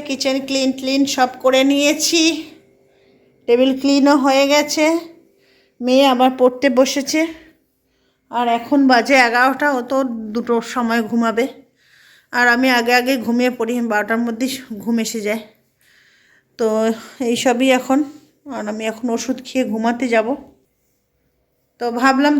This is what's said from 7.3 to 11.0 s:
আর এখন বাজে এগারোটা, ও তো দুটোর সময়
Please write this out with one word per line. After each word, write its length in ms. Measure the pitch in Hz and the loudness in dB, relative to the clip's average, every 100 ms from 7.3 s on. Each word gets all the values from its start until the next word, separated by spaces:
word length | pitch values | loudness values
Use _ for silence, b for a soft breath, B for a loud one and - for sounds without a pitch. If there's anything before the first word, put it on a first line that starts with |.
| - - _ _ _ _ _ _ _ _ | -6 -20 _ _ _ _ _ _ _ _
আর 160 | 240 240 | -4 0
এখন 300 | 233 233 285 269 | -2 0 2 4
বাজে 300 | 247 - 269 | 4 4 4
এগারোটা, 440 | 233 240 262 262 294 | 4 4 2 2 0
ও 80 | 254 | -2
তো 140 | 240 269 269 226 220 | -2 -2 -2 -6 -8
দুটোর 340 | 226 233 233 233 | -8 -2 -4 -2
সময় 360 | 254 233 233 | -4 -2 -2